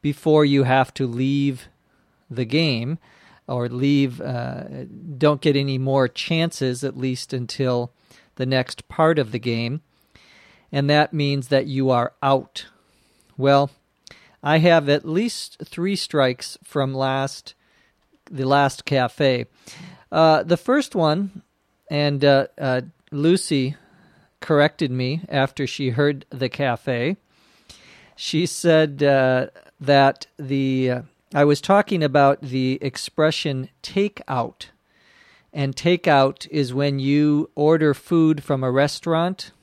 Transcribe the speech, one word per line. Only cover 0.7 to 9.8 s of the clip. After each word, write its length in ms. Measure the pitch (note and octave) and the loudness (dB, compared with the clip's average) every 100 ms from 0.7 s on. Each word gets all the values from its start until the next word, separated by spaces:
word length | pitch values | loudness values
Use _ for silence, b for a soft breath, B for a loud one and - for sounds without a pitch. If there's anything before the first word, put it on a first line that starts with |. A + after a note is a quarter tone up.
| C3 B2+ - | 2 0 -2
to 120 | C3 | -6
leave 600 | A#2 C3 C#3 C#3 B2+ - _ _ _ _ _ _ | -2 -2 0 -2 -4 -14 _ _ _ _ _ _
the 160 | A#2+ A#2 | -8 -4
game, 540 | C#3+ E3 A#2 A#2+ E3 b b b b - | 0 0 -2 -4 -8 b b b b -8
or 220 | B2 A#2+ | -6 -4
leave, 500 | B2 C#3 C#3+ C3+ B2 | -2 2 2 0 -4
uh, 640 | - B2 B2+ C3 - C3+ D#3 - E3+ C3+ | -8 -6 -6 -10 -12 -14 -14 -16 -14 0
don't 240 | D3+ D3 | 0 2
get 140 | D#3 C#3 | 0 0
any 220 | C#3 C3+ | -2 -4
more 320 | C3 C3+ B2+ | 0 0 0
chances, 720 | - - E3 E3 - C3 B2 | -4 -4 -2 -2 -2 -4 -4
at 140 | C#3 B2+ | -6 -6
least 340 | C3 B2+ - | -6 -6 -8
until 600 | C3 A#2+ - C3 B2 A#2+ b b b b - | -8 -8 -4 -2 -2 -4 b b b b -8
the 100 | B2+ | -2
next 420 | C3 B2+ - - | 0 -2 -10 -12
part 280 | - D#3+ D#3 | 0 2 2
of 140 | A#2 | -2
the 80 | A#2 | -4
game. 420 | B2 A#2 A#2 D3 | -4 -4 -4 -6